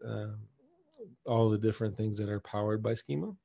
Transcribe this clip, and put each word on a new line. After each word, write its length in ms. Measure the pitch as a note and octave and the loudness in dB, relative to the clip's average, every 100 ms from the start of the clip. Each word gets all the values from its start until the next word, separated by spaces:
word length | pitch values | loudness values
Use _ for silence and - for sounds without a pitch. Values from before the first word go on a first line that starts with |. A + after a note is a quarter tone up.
um, 340 | A2+ G#2+ G#2+ G#2+ G#2 _ C#4 F4 _ - G#3 - | -8 -8 -6 -10 -12 _ _ _ _ -20 -20 -12
all 240 | C3 A#2 A2+ | 0 4 6
the 80 | G#2+ | 6
different 380 | A2 G#2 A2 F#2+ | 2 2 -2 -2
things 220 | A2 G2+ | -2 -2
that 100 | G#2 | -2
are 120 | G#2 | -4
powered 420 | - G#2 G#2 A2 | -4 -2 0 0
by 120 | A2+ | 0
schema. 380 | A2+ - C#3+ G3 F#3+ | -2 -2 -4 -4 -8